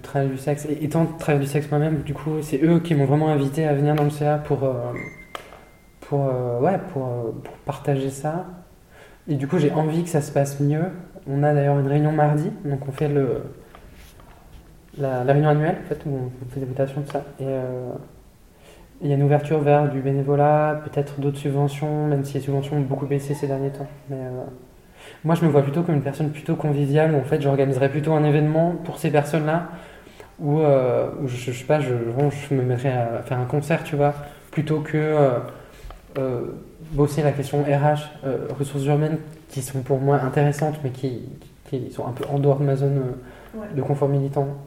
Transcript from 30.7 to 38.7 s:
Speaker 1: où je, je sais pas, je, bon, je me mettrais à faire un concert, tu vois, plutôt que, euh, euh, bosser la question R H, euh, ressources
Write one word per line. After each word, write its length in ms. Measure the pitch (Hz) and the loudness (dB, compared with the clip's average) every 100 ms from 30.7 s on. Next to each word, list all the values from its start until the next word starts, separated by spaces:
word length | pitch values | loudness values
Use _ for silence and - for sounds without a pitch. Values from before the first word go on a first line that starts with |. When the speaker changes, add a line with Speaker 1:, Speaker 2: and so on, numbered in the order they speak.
| 135 127 117 120 - | 6 4 2 0 -2
Speaker 1:
où 60 | 139 | -4
je, 80 | 123 | -4
je 160 | - | -6
sais 140 | 120 - | -8 0
pas, 160 | 151 | 0
je, 120 | 131 | 2
bon, 360 | 123 117 123 147 | -2 -2 0 0
je 240 | 139 - 139 | 0 -2 0
me 80 | |
mettrais 300 | 127 123 135 | 2 0 0
à 280 | 123 117 120 | 0 0 -2
faire 160 | 127 127 | -4 -4
un 60 | 123 | 0
concert, 380 | 151 147 165 | -2 0 -2
tu 120 | - 143 | -2 2
vois, 160 | 143 143 - - - | 2 0 -10 -16 -8
plutôt 280 | - 151 156 | -4 0 0
que, 180 | 151 156 | 0 0
euh, 320 | 151 151 139 120 120 - - - - - - - | 2 4 4 4 -4 -14 -20 -18 -18 -18 -12 -4
euh, 240 | 131 123 - - - - 156 | -2 -2 -6 -10 -16 -20 -8
bosser 300 | 151 143 143 | 0 2 4
la 80 | 147 | 0
question 280 | 139 131 147 | 0 -2 0
R 40 | 147 | 2
H, 360 | 143 147 151 - - 135 | 4 4 2 -2 -8 -4
euh, 220 | 127 - 127 | -4 -4 -6
ressources 280 | 139 | -4